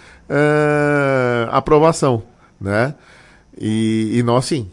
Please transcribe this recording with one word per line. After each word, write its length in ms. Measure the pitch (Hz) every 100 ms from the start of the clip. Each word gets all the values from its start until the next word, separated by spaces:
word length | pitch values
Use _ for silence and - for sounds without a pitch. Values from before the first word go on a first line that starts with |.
| - - -
é, 1200 | 143 147 151 147 147 147 147 139 135 123 120 117
aprovação, 720 | 135 151 151 160 160 143 113 - _ _ -
né? 340 | 98 104 135 147 - - - - _ -
E, 580 | 107 110 110 110 110 120
e 40 |
nós 220 | 120 147
sim, 260 | - 156 95